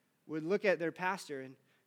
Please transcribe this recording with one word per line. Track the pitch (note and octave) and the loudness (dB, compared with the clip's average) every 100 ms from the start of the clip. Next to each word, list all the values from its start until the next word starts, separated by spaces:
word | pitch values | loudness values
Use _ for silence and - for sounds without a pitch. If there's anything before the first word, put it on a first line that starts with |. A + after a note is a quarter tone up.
| _ _ - | _ _ -6
would | D#3 | -4
look | D#3 G3+ G3+ | 0 4 4
at | E3 | 4
their | E3 | 2
pastor | D#3 F3+ F#3+ - C#3 | 0 -2 -2 -6 -10
and | C3 C3 _ _ | -10 -16 _ _